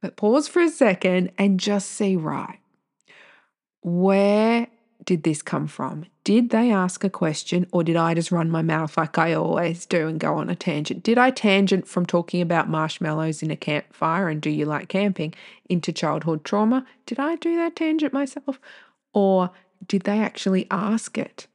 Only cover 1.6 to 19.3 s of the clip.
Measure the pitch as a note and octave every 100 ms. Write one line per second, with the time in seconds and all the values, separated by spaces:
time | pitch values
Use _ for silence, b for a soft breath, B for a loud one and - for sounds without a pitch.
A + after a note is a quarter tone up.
1.6 | G#3 G3+ F#3+ - G3+ F#3+ D#3 C#3+ - -
2.6 | _ _ _ _ b b b b b _
3.6 | _ _ F3 F3 F#3+ G3 G3 G#3 A3 A#3
4.6 | A#3 _ _ _ - F3 D#3 D3+ - D3+
5.6 | D3+ - C3+ C#3 D#3+ _ - G#3 A#3+ A3+
6.6 | A#3+ G3+ F#3 - G3 - E3 D3+ - F3+
7.6 | F3 F3+ E3+ E3+ E3 E3+ E3 F3 E3 E3
8.6 | E3 D#3 D#3+ - D#3 - E3 D#3+ E3 D#3+
9.6 | E3+ E3+ - F3+ D#3+ D#3+ D#3 D3 D3+ F3
10.6 | - D3+ D3+ - G3+ A#3 B3+ C4 G#3+ G3
11.6 | G3 F#3+ - - F3 F3 E3+ F3+ E3+ E3
12.6 | - D#3+ D#3 - D#3+ D#3 D#3+ D#3 D#3 D#3
13.6 | - D3+ - - D#3+ E3 F#3+ D3+ D#3 D3+
14.6 | D3+ D3 - F#3+ G#3 F#3 D#3 - B B
15.6 | _ F3+ D#3 E3 D#3 D#3 D#3 D#3+ - G3+
16.6 | G#3+ B3+ C4 B - A#3 C#4+ E4 E4+ E4+
17.6 | E4+ E4 D#4+ D#4 D4+ C4+ C#4 - - C4
18.6 | B B B B _ - G3